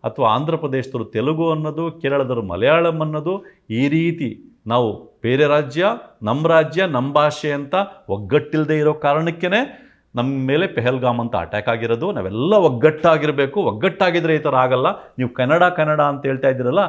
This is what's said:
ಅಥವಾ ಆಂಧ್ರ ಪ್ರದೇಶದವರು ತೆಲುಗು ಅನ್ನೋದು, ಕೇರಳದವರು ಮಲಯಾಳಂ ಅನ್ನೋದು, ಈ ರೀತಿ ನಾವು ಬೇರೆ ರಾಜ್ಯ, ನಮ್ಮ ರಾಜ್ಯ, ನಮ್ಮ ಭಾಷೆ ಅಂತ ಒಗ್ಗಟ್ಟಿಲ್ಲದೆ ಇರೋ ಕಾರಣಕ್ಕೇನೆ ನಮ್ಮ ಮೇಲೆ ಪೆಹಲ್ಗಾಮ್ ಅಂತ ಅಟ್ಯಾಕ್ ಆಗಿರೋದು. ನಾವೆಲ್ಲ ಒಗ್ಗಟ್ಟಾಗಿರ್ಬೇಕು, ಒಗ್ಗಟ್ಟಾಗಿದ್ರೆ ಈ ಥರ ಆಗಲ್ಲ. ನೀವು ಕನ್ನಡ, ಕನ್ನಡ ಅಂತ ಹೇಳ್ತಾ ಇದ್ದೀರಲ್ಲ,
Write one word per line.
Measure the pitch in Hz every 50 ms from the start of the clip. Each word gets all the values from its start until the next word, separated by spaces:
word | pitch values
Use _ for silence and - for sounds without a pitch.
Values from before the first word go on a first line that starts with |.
| -
ಅಥವಾ | 117 - - 127 110
ಆಂಧ್ರ | 107 127 151 151 160
ಪ್ರದೇಶದವರು | 156 - 139 131 131 123 - - 123 110
ತೆಲುಗು | - - 107 117 143 160 156 165 165
ಅನ್ನೋದು, | 160 156 156 151 147 156 165 165
ಕೇರಳದವರು | 160 165 156 139 139 143 135 123 127 117
ಮಲಯಾಳಂ | 107 92 87 90 110 135 156 170 170 170 160 160
ಅನ್ನೋದು, | 156 151 151 151 147 170 190 196 - - _ _ _ -
ಈ | 110 117 135 143
ರೀತಿ | 147 160 165 170 165 165 147 113 107 - - - _ _ _
ನಾವು | 110 117 123 123 107 98 - - - _ _
ಬೇರೆ | - 113 127 135 151
ರಾಜ್ಯ, | 143 147 147 147 131 127 160 180 208 233 233 - - _ _
ನಮ್ಮ | 110 104 120 143 156 165
ರಾಜ್ಯ, | 165 160 156 139 143 175 190
ನಮ್ಮ | 180 143 123 127 139
ಭಾಷೆ | 143 151 147 151 147 - - 151
ಅಂತ | 143 143 143 139 180 185 202 196 - - _ -
ಒಗ್ಗಟ್ಟಿಲ್ಲದೆ | 98 101 104 92 131 147 - - - 156 156 151 160 151
ಇರೋ | 151 151 151
ಕಾರಣಕ್ಕೇನೆ | 151 - 143 147 156 165 170 165 165 180 180 190 226 269 294 - - - _ _ _ _ _ -
ನಮ್ಮ | 123 120 135 139 135 131
ಮೇಲೆ | 131 139 156 190
ಪೆಹಲ್ಗಾಮ್ | - - - 113 123 131 131 127 123 117 117
ಅಂತ | 117 117 -
ಅಟ್ಯಾಕ್ | 90 85 82 - 107 107 120
ಆಗಿರೋದು. | 117 113 113 113 117 117 151 196
ನಾವೆಲ್ಲ | 196 127 92 92 98 113 135 180 214
ಒಗ್ಗಟ್ಟಾಗಿರ್ಬೇಕು, | 208 175 151 127 117 127 156 156 - - 170 160 156 147 147 143 139 139 135 - 208
ಒಗ್ಗಟ್ಟಾಗಿದ್ರೆ | 185 117 101 107 147 190 - - 196 180 165 170 165 160 160
ಈ | 151
ಥರ | 151 151 135
ಆಗಲ್ಲ. | 127 131 127 127 127 131 170
ನೀವು | 202 - - - _ - 127 120
ಕನ್ನಡ, | - - 123 131 156 175 180
ಕನ್ನಡ | 180 175 - 156 151 151 151
ಅಂತ | 147 143 143 139 139
ಹೇಳ್ತಾ | 135 135 131 139 135
ಇದ್ದೀರಲ್ಲ, | 131 123 123 123 139 196 196